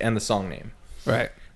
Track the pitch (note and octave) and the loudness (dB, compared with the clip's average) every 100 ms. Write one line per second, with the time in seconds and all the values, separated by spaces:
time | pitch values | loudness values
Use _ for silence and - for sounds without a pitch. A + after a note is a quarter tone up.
0 | A2+ G#2+ - G#2 F#2 C2 A2+ - - - | 2 2 2 0 0 -6 -10 -14 -16 -4
1 | - A#2+ - - - | 2 2 2 -6 -20